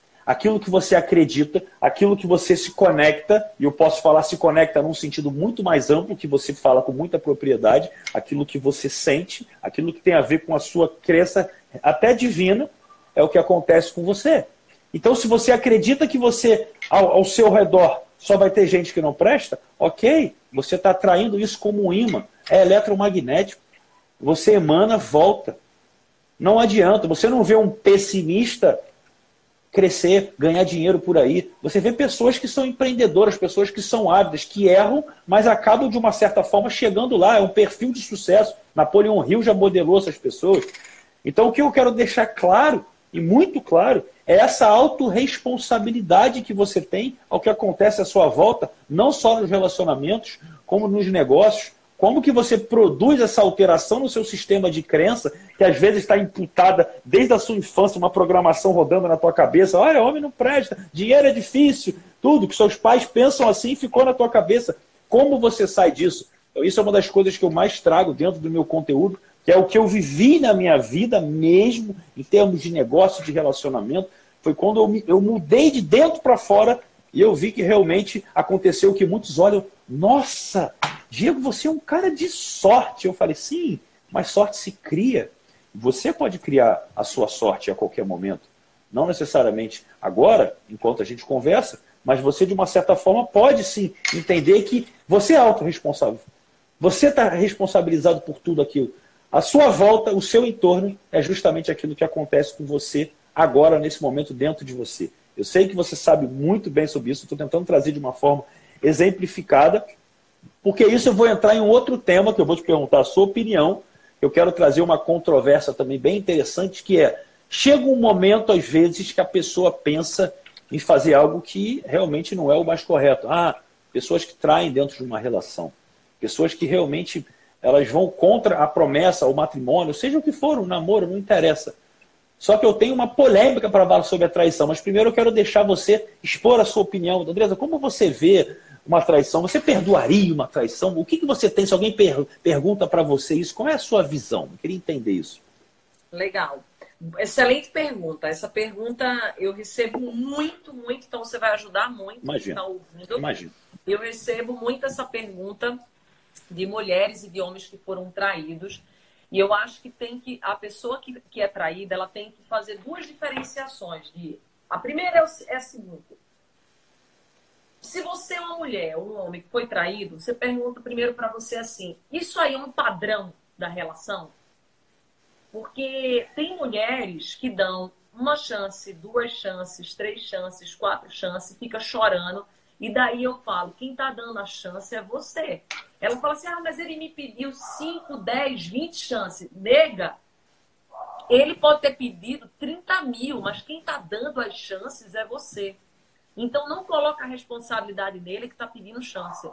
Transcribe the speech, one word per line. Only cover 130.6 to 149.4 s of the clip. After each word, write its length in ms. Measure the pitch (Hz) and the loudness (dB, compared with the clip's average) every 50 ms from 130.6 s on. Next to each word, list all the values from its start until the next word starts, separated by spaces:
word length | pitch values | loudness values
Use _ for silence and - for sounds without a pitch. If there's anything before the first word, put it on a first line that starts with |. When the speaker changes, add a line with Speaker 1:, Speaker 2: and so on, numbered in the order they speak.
| 196 | -4
Speaker 1:
namoro, 400 | 180 185 - 165 175 208 214 185 | -6 -6 -6 -2 0 0 0 0
não 120 | 170 185 202 | -2 -6 -10
interessa. 560 | 196 - 208 180 160 165 151 - - - - _ _ _ _ _ _ _ _ _ _ _ _ _ | -2 0 0 2 2 2 0 -2 -6 -12 -18 _ _ _ _ _ _ _ _ _ _ _ _ _
Só 180 | - - 208 | 0 2 2
que 80 | 214 214 | 4 4
eu 100 | 226 208 | 2 2
tenho 200 | - 220 240 262 | 4 0 0 0
uma 140 | 247 247 233 | -2 -4 -4
polêmica 600 | - - 285 262 214 196 226 269 262 226 - 202 | 2 2 4 6 6 6 4 4 2 0 -2 0
pra 160 | - 202 185 | 2 4 4
falar 200 | 180 180 180 175 | 4 4 2 2
sobre 220 | - 185 175 175 | 0 0 0 0
a 20 | 165 | 0
traição, 400 | - 180 170 170 160 - 151 147 | 2 2 2 2 2 0 -2 -2
mas 120 | 160 156 | -2 -4
primeiro 300 | - 202 196 202 220 233 | -6 -2 0 2 2 2
eu 20 | 233 | 2
quero 200 | 233 226 233 220 | 2 2 2 2
deixar 320 | 220 208 214 - 214 208 | 2 0 2 2 2 2
você 440 | 196 190 175 - - 208 214 - - - _ - | 2 0 0 2 2 0 0 0 -6 -18 _ -10
expor 380 | - - - - - 247 233 | -8 -8 0 2 4 4 4
a 40 | 214 | 4
sua 200 | - - 220 196 | 2 2 0 -2
opinião. 380 | 185 - 196 170 175 180 185 170 | -2 -2 -4 -4 -2 -2 -2 -4
Andresa, 340 | 156 170 190 220 202 190 | -4 -2 0 0 0 0
como 240 | 190 262 294 330 294 | -2 -4 -6 -6 -4
você 300 | 269 269 - - 214 180 | -4 -6 -2 0 0 0
vê 460 | 135 - - 165 196 185 156 - - - _ _ - - _ | 0 2 4 4 4 4 4 0 -6 -14 _ _ -20 -20 _
uma 160 | - 165 170 160 | 0 0 2 2
traição? 400 | - 165 147 139 - - 160 170 | 4 2 2 2 2 -2 -4 -4
Você 180 | 185 - 302 | -2 -4 -2
perdoaria 720 | - - 277 208 175 185 202 160 127 - 202 208 196 175 160 | 0 0 0 0 2 2 2 2 4 2 2 2 4 2 0
uma 140 | 147 131 | -2 -6
traição? 500 | - - 151 123 113 - - - 190 185 | -6 -4 -4 -4 -4 -4 -4 -4 -4 -2
O 80 | 160 165 | -4 -4
que 140 | - - 320 | -4 -4 -4
que 80 | - | -2
você 240 | 277 269 - - 202 | -4 -2 0 0 0
tem? 160 | - - 196 | 0 0 0
Se 80 | 190 202 | 0 0
alguém 160 | 180 196 220 | 0 0 -2
per-, 360 | 202 - 208 180 143 135 143 - _ _ | 0 2 2 2 2 -2 -6 -8 _ _
pergunta 460 | _ 170 165 143 139 190 208 202 190 | _ -2 -2 0 0 -2 -2 -2 -2
pra 160 | - - 170 165 | -2 0 -2 0
você 320 | 147 143 135 - - 160 | 0 -2 -2 -2 -4 -4
isso, 200 | 156 175 160 - | -4 -4 -6 -8
qual 140 | - 220 294 | -6 -4 -4
é 60 | 311 | -4
a 40 | - | -4
sua 260 | - - - 208 185 | -4 -2 0 0 0
visão? 440 | 143 147 143 113 - 113 95 73 67 - | 0 -4 -8 -8 -6 -8 -8 -8 -10 -14
Eu 60 | - | -12
queria 180 | - 160 190 | -10 -10 -10
entender 340 | 185 - - 160 139 110 110 | -8 -8 -8 -10 -6 -4 -4
isso. 300 | 98 90 78 - - - _ _ _ _ _ _ _ _ _ _ _ _ _ _ - | -4 -4 -6 -10 -16 -20 _ _ _ _ _ _ _ _ _ _ _ _ _ _ -12
Speaker 2:
Legal. 500 | 175 190 196 190 196 170 147 143 131 - _ _ _ - - _ _ 165 165 - - | -10 -10 -8 -6 -6 -8 -8 -10 -14 -20 _ _ _ -20 -20 _ _ -18 -16 -10 -10
Excelente 520 | 214 202 - - 247 247 254 294 - - | -10 -6 -2 0 0 0 0 -2 -4 -8
pergunta. 580 | _ 320 311 294 262 202 175 160 160 151 - 156 | _ -8 -8 -6 -8 -10 -12 -12 -12 -10 -10 -10
Essa 200 | - - - 202 | -10 -10 -12 -12
pergunta 880 | - 214 214 220 202 196 220 240 240 - 262 247 247 240 226 208 - | -10 -10 -10 -10 -10 -12 -12 -12 -10 -8 -6 -6 -6 -6 -8 -10 -10
eu 160 | - | -8